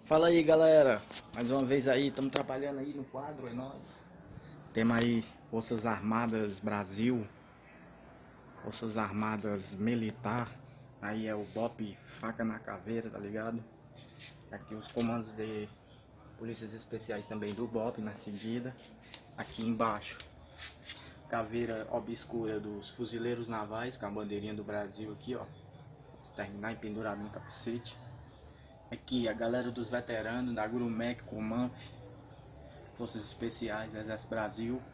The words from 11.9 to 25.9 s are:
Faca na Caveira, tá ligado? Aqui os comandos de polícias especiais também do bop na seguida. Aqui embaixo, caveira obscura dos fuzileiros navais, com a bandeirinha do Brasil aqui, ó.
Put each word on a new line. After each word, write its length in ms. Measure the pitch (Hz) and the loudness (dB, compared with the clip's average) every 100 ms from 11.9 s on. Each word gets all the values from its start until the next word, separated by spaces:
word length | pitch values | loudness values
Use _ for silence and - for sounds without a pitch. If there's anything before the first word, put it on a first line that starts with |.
| 95 - - | -8 -16 -8
Faca 240 | 113 113 113 | -6 -2 -2
na 120 | 110 | -2
Caveira, 520 | - 101 101 113 110 | -6 -8 -4 -4 -4
tá 100 | 101 | -6
ligado? 420 | 101 107 110 117 117 - - - - - - - - | -6 -4 -2 -4 -8 -18 -20 -20 -18 -18 -18 -18 -12
Aqui 260 | 101 - 107 | -12 -10 -10
os 120 | 107 | -6
comandos 400 | 123 117 117 110 | 0 2 2 -2
de 340 | 107 110 107 104 - - - - - - - | -6 -4 -4 -6 -12 -20 -20 -20 -20 -20 -10
polícias 320 | 117 110 110 | -8 -6 -8
especiais 540 | 110 - 110 113 104 107 | -10 -8 -8 -4 -6 -4
também 280 | 107 104 | -4 -2
do 140 | 101 120 | -2 0
bop 320 | 113 113 120 | 0 0 -2
na 160 | 107 104 | -6 -6
seguida. 580 | - 101 110 120 123 127 - - - - - - | -8 -6 -2 -2 -2 -8 -16 -20 -18 -18 -16 -10
Aqui 240 | 110 - | -8 -2
embaixo, 560 | 113 113 113 104 - - - - - - - - - - - - - | 0 4 4 4 -4 -12 -14 -16 -20 -14 -14 -14 -16 -14 -14 -18 -4
caveira 580 | 117 107 117 117 110 107 | -2 0 0 0 -2 -2
obscura 680 | 120 107 120 - 117 110 107 | -2 -2 -6 -4 -2 0 0
dos 280 | 104 104 98 | -2 -6 -10
fuzileiros 580 | - 113 113 117 120 113 | -6 -4 0 0 0 -2
navais, 480 | 113 104 110 123 127 | -4 -2 -2 -4 -4
com 80 | 104 | -4
a 40 | |
bandeirinha 440 | 104 104 101 107 | -4 -2 -4 -4
do 100 | 104 | -6
Brasil 480 | 104 104 101 92 107 | -4 -2 -4 -6 -8
aqui, 240 | 104 120 123 | -8 -6 -6
ó. 100 | - - - - - | -6 -12 -18 -18 -18